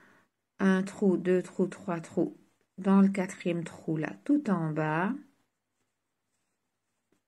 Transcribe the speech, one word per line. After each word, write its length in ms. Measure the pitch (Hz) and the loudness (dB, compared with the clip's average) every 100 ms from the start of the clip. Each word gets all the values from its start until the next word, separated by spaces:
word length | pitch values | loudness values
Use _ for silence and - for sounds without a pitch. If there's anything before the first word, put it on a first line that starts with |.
| _ _ _ _ _ _ | _ _ _ _ _ _
un 220 | 196 190 | 2 2
trou, 340 | 196 - 202 175 | 0 0 2 2
deux 240 | 175 185 | 2 0
trous, 260 | 175 - 185 | 0 -2 -4
trois 320 | - - 170 | -4 -8 -8
trous, 360 | 165 - - - _ _ _ - | -6 -4 -4 -4 _ _ _ -6
dans 220 | 190 196 | 2 6
le 80 | 196 | 6
quatrième 560 | 196 185 - 180 170 | 2 -4 -4 -4 -4
trou 320 | 165 - - 160 | -6 -10 -6 -4
là, 180 | 151 - | -4 -6
tout 260 | - 294 294 | 0 0 2
en 200 | 185 160 | 0 0
bas. 440 | 151 156 156 190 269 - _ _ _ _ _ _ _ _ _ _ _ _ _ _ _ _ _ _ _ | -2 -2 0 -2 -4 -12 _ _ _ _ _ _ _ _ _ _ _ _ _ _ _ _ _ _ _